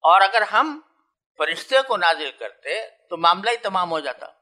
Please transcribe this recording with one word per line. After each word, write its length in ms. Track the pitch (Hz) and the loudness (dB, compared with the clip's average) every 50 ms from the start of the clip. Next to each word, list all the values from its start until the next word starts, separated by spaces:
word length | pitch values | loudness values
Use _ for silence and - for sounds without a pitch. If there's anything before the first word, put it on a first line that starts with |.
| - | 6
और 180 | 156 175 196 | 6 6 6
अगर 220 | 196 196 202 226 214 | 6 4 2 0 0
हम 260 | - 208 226 302 311 285 311 _ _ _ _ _ _ _ _ _ _ _ _ | 2 0 0 0 0 -4 -12 _ _ _ _ _ _ _ _ _ _ _ _
फरिश्ते 420 | 151 156 165 160 - - - - - | -4 -4 -4 -8 -6 0 0 0 2
को 140 | - 233 | 0 -2
नाजिल 340 | 190 180 170 165 156 156 135 127 _ | 0 2 0 0 0 -4 -10 -10 _
करते 400 | 117 104 - _ _ 131 165 220 220 - _ _ _ _ | -14 -14 -14 _ _ -8 -8 -8 -8 -12 _ _ _ _
तो 80 | 175 165 | -8 2
मामला 320 | 170 170 175 190 196 226 | 2 2 2 2 0 -4
ही 60 | 240 233 | -4 -2
तमाम 300 | - 202 190 185 180 170 | -6 -4 -2 -2 -2 -2
हो 100 | 165 156 | -4 -6
जाता। 300 | 143 135 123 - 143 - _ _ | -6 -6 -10 -10 -14 -20 _ _